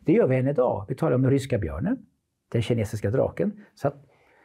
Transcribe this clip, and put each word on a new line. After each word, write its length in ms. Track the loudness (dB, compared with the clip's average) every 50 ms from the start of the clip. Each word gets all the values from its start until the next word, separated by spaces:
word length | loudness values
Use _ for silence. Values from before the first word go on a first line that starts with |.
Det 120 | _ 2
gör 140 | 4 4 4
vi 100 | 4 2
än 120 | 2 0 0
idag. 360 | 0 0 0 0 0 -4 -6 -8
Vi 60 | -6
talar 200 | -2 0 0 2
om 80 | 2
den 80 | 4 4
ryska 280 | 2 2 0 0 -2 -2
björnen, 400 | -2 -4 -4 -4 -2 -2 -4 -4 -6 _ _ _ _ _ _ _ _ -4
den 100 | -2 -2
kinesiska 480 | 0 0 0 -2 -2 -4 -6 -4 -4 -2
draken. 540 | 0 0 0 -2 -2 -2 -4 -4 -4 -8 -14 -20 _
Så 140 | -6 -4 -4
att, 180 | -4 -6 -14 _ _ _ _ _ _ _ _